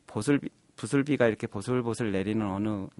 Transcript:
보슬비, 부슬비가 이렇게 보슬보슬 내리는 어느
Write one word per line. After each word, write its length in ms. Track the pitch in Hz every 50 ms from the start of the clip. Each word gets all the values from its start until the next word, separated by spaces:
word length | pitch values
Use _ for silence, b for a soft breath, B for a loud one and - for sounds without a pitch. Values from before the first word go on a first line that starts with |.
| b
보슬비, 420 | - - 110 104 131 143 139 - - - _ _ _ _
부슬비가 500 | - - 110 143 139 131 151 139 123 123
이렇게 200 | 113 107 - 117
보슬보슬 640 | 110 - 104 98 120 127 127 117 117 110 - 120 104
내리는 340 | 95 95 95 104 107 110 107
어느 420 | 98 95 98 107 110 107 98 95 - -